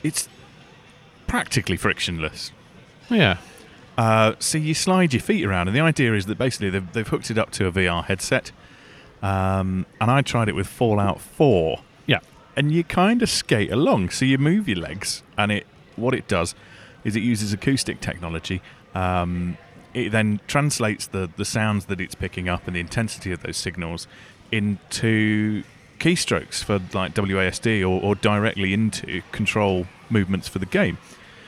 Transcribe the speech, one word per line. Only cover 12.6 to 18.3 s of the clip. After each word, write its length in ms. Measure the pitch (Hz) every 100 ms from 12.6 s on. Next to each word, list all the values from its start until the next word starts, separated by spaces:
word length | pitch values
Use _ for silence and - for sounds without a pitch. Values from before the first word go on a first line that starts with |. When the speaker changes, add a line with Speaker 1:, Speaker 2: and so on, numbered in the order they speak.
| 143
Speaker 1:
you 100 | 160
kind 400 | - - 190 240
of 80 | 233
skate 400 | - - 117 104
along, 400 | 110 170 208 90
so 140 | -
you 140 | 131 135
move 280 | 147 196 202
your 120 | 92
legs, 440 | 78 87 - - - -
and 140 | 104
it, 140 | 101 - - -
what 200 | - 117
it 120 | 131 -
does 280 | 95 85 - - - - -
is 100 | 110
it 60 | 107
uses 320 | 113 113 104
acoustic 480 | 104 - 135 - -
technology. 600 | - - 85